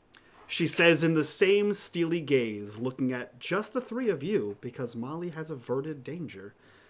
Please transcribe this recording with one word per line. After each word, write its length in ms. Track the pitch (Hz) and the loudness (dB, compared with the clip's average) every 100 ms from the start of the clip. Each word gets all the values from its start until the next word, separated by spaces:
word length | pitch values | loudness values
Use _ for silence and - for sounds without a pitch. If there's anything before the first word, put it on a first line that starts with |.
| _ - _ - - | _ -20 _ -20 -8
she 200 | - 165 | -2 0
says 360 | - 170 165 | 6 8 8
in 100 | 165 | 6
the 100 | 160 | 2
same 500 | 147 - 190 202 208 | 2 2 4 6 4
steely 480 | 196 - 175 165 170 | 0 -4 -2 0 0
gaze, 560 | 143 135 117 104 101 104 | 2 2 2 -4 -8 -6
looking 340 | 123 131 131 | -6 -2 -2
at 280 | 127 120 - | -2 -6 -12
just 340 | - 185 214 | -4 -2 -2
the 80 | 254 | -4
three 280 | 254 226 247 | -6 -4 -2
of 120 | 165 | -2
you 360 | 147 202 104 101 | 0 0 0 -6
because 340 | 123 123 123 117 | -10 -8 -8 -6
Molly 340 | 120 160 175 | -6 -6 -8
has 200 | 156 156 | -8 -8
averted 540 | 147 117 147 143 151 | -10 -4 -4 -4 -8
danger. 500 | 127 160 143 98 98 - _ - | -10 -10 -10 -12 -16 -18 _ -20